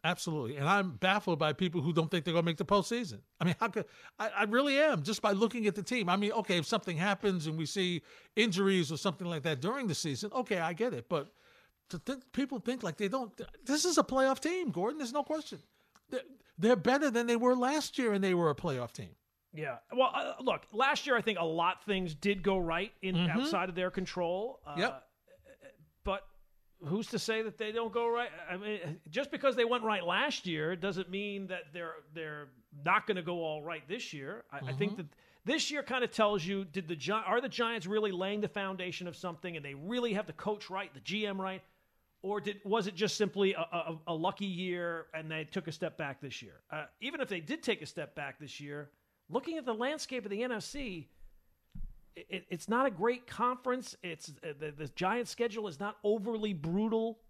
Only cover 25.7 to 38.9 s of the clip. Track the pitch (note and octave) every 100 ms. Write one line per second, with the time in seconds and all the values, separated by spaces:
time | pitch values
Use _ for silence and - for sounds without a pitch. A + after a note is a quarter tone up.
25.7 | - D#3 _ G#3 G3 - - - _ _
26.7 | _ D3 G3 A3+ A3+ - A3 A3+ A3 G#3+
27.7 | A3+ A#3 A#3 A#3 A#3 A#3+ D#3+ E3 F3+ G#3
28.7 | G#3 D#3+ D#3+ - F3+ C#4 D4+ C#4 B3+ A#3
29.7 | A#3+ A3 G3+ E3+ F#3 C#4+ - F#3 D#3+ D3+
30.7 | F3+ F#3+ F3+ F3 F#3+ G3+ G3 F#3+ F3+ D#3
31.7 | E3+ E3 D#3+ D3 D#3 D#3 D3 C#3+ B2+ _
32.7 | C#3+ D3+ G3+ - F#3 E3 F3 E3 D3+ D3+
33.7 | E3 C3+ A3+ - D3+ C3+ G#3+ - C#3+ C3+
34.7 | C3+ G#3 G#3 D#3 - _ _ F#3 D4+ -
35.7 | D4 C#4 C4 A#3+ A#3 G#3 G#3 D#3+ G3 F#3+
36.7 | F#3 E3 E3+ C3 G#3+ F#3 A#3 C4 - A#3
37.7 | A3+ E3 G#3+ G#3+ F3+ F#3+ G#3 G#3 G#3 G3
38.7 | F#3+ F3+